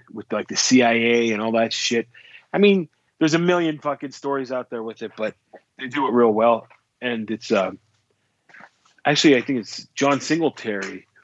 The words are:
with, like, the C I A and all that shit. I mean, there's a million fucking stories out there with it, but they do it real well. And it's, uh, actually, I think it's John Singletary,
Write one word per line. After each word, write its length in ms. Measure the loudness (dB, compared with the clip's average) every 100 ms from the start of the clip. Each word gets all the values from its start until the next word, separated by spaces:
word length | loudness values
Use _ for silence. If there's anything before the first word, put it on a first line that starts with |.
| -16
with, 200 | -16 -8
like, 160 | -6 -6
the 80 | -4
C 260 | 2 4
I 100 | 4
A 360 | 2 2 2 0
and 80 | -2
all 120 | -2
that 200 | 0 0
shit. 360 | -2 -4 -4 -4 -12 -20 -20 _
I 60 | 2
mean, 300 | 4 4 0 _ _ -2
there's 140 | 0
a 40 | 2
million 400 | 2 2 0 -4
fucking 320 | -6 -6 -10
stories 400 | -10 -6 -6 -6
out 180 | -8 -8
there 120 | -10
with 180 | -10 -10
it, 100 | -12 -6
but 180 | -8 -8 _ -20 _ -14
they 80 | -8
do 220 | -4 0
it 40 |
real 180 | 4 4
well. 340 | 4 4 2 -2 _ _ -10
And 300 | -8 -6 -6
it's, 200 | -8 -2
uh, 200 | 0 0 -6 _ _ _ _ _ _ _ -20 -20 _ _ _
actually, 320 | -2 4 4 4
I 60 |
think 180 | 2 -4
it's 240 | -6 -14 -12
John 260 | -2 0 0
Singletary, 840 | -2 -2 -2 -4 -8 -8 -8 -12 -18 _